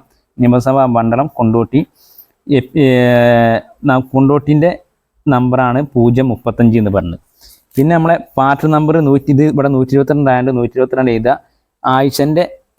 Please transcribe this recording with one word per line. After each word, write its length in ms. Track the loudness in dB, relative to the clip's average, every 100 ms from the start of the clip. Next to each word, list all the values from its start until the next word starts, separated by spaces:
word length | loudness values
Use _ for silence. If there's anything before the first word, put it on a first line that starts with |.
| -6 _ _ -2
നിയമസഭാ 420 | 0 2 0 0 0 0
മണ്ഡലം 320 | -2 -2 -4 -2
കൊണ്ടോട്ടി. 420 | -2 0 0 -2 -4 _ _ _ _ _ -4 -2
എ-, 120 | -2 0
ഏ, 20 | 2 2 2 2 2 2 2 0 -6 -8 -2
ന-, 160 | -2 0
കൊണ്ടോട്ടിന്റെ 560 | 0 2 0 0 0 0 -2 _ _ _ _ -2
നമ്പറാണ് 460 | 0 0 0 0 -2 -2
പൂജ്യം 340 | 0 2 2 -2
മുപ്പത്തഞ്ച് 440 | -4 -6 0 0 2
എന്ന് 100 | 0 -2
പറഞ്ഞത്. 240 | -4 -10 _ _ -20 -20 _ -2
പിന്നെ 160 | 0 0
നമ്മളെ 200 | 0 -2 -4 -4
പാർട്ട് 300 | -2 0 0 0
നമ്പർ 200 | 0 0 2
നൂറ്റി, 220 | 0 2 0
ഇത് 80 | 2
ഇവിടെ 160 | 0 -2 -2
നൂറ്റി 180 | 0 0
ഇരുപത്തിരണ്ട് 340 | 0 0 0
ആയതുകൊണ്ട് 260 | 0 -2 -2
നൂറ്റി 160 | -4 -2
ഇരുപത്തിരണ്ട് 340 | -4 0 -2 0
എഴുതുക. 180 | -2 -4 _ _ _ _ -4 0
ആയിഷന്റെ, 480 | -2 -2 -2 -2 -4 -8 _